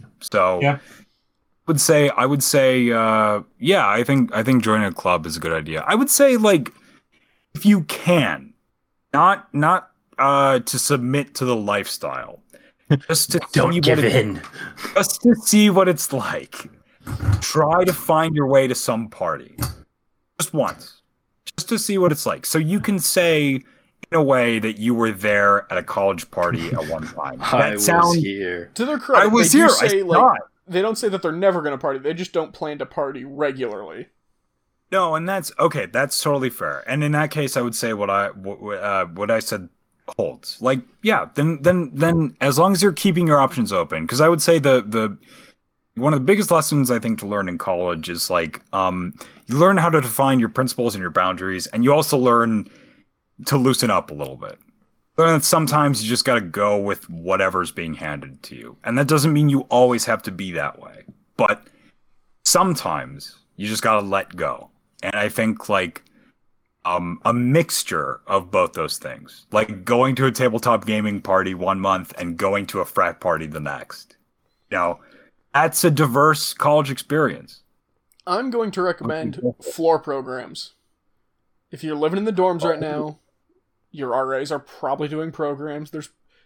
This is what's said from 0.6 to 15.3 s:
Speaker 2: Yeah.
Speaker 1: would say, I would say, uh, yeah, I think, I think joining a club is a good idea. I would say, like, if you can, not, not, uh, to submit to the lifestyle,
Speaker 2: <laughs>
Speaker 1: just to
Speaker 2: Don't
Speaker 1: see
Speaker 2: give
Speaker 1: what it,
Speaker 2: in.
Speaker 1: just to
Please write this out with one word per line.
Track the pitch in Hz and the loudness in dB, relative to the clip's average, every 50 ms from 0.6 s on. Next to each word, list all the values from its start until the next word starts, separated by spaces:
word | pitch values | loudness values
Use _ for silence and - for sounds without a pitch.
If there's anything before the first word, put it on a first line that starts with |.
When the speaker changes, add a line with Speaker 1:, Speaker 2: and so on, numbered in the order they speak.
Speaker 2:
Yeah. | 139 143 143 139 - - - - - _ _ _ _ _ _ _ _ _ _ _ _ | 2 0 0 -2 -6 -16 -20 -20 -20 _ _ _ _ _ _ _ _ _ _ _ _
Speaker 1:
would | - 165 143 | -2 0 2
say, | - - 156 147 143 139 | 4 4 4 4 4 4
I | - 101 123 | 2 2 2
would | 135 143 139 | 2 2 0
say, | - - - 143 135 127 127 127 123 120 | 0 2 2 4 4 4 4 4 2 2
uh, | 117 113 113 110 110 110 107 107 104 104 - - _ _ | 2 2 2 2 2 2 2 2 0 -2 -4 -10 _ _
yeah, | 110 156 196 180 117 101 | 0 2 2 4 4 2
I | 104 117 120 | 2 2 2
think, | 143 139 135 120 117 - | 2 2 2 2 2 0
I | 110 | 0
think | 110 127 131 123 | 2 2 2 2
joining | 107 110 107 107 104 | 4 2 2 2 2
a | 95 | -2
club | 85 - - 92 90 85 78 | -4 -2 0 0 0 0 0
is | 82 78 80 | -6 -8 -6
a | |
good | 80 82 82 | -4 -4 -4
idea. | 80 78 78 78 78 - | -4 -4 -6 -8 -4 -2
I | 151 202 | 0 2
would | 226 277 - | 2 2 2
say, | - - 277 269 254 | 4 6 6 6 6
like, | 226 214 208 190 151 113 - - _ _ _ _ _ _ _ _ _ _ _ _ _ _ _ - | 4 4 4 4 4 2 -2 -10 _ _ _ _ _ _ _ _ _ _ _ _ _ _ _ -10
if | - - | 2 4
you | 208 208 185 151 | 6 6 6 2
can, | - - - - 175 175 160 127 92 73 67 69 - _ _ _ _ _ _ _ _ _ _ _ _ - | -2 -8 -4 0 2 2 2 2 0 -2 -6 -10 -16 _ _ _ _ _ _ _ _ _ _ _ _ 2
not, | 147 165 190 202 202 - _ - | 4 4 4 2 0 -4 _ -2
not, | 143 151 160 185 180 - _ _ _ _ _ _ - | 0 2 2 2 0 -2 _ _ _ _ _ _ 0
uh, | 135 139 139 139 139 135 135 123 | 2 2 4 4 4 4 2 2
to | 117 - - 123 | 0 -4 -4 -4
submit | - - 147 131 120 127 135 143 135 - - | -2 0 0 0 0 -2 -2 -2 -4 -6 -6
to | - 131 | -4 -2
the | 127 120 | -2 -2
lifestyle, | 110 104 104 101 101 95 - - - - 73 65 65 58 - - - _ _ - _ _ _ _ _ _ - | -2 -2 -2 -2 -2 -4 -6 -8 -8 -8 -8 -8 -10 -12 -14 -18 -20 _ _ -20 _ _ _ _ _ _ 0
Speaker 2:
<laughs> | 151 135 - - | 0 0 0 -2
Speaker 1:
just | 160 - - - | -2 -2 0 -2
to | - 170 - - | -2 -4 -4 -2
Speaker 2:
Don't | - 147 - 165 170 | 0 0 2 2 2
Speaker 1:
see | 175 | 2
Speaker 2:
give | 147 - - - | 2 2 2 2
Speaker 1:
what | - | 2
it, | 117 - | 2 2
Speaker 2:
in. | 123 107 104 92 82 - - - - - - - - - - - | 2 0 0 -4 -8 -12 -16 -16 -16 -16 -16 -16 -14 -14 -2 0
Speaker 1:
just | 208 190 - - - | 0 0 0 -2 2
to | - 240 | 4 4